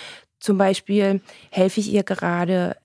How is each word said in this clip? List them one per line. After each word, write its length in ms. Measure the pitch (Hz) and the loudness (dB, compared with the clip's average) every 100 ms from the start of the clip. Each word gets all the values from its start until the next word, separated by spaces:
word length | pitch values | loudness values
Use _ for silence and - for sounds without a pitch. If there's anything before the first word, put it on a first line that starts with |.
| - - _ _ | -20 -20 _ _
Zum 160 | - 196 | -2 2
Beispiel 600 | 196 190 - 208 196 196 - - - | 2 0 0 2 2 0 -4 -20 -8
helfe 300 | 196 185 220 | 0 2 0
ich 120 | 208 | 0
ihr 100 | 202 | -2
gerade, 760 | 196 190 175 175 175 185 175 - | 0 -4 -2 -2 0 0 -2 -2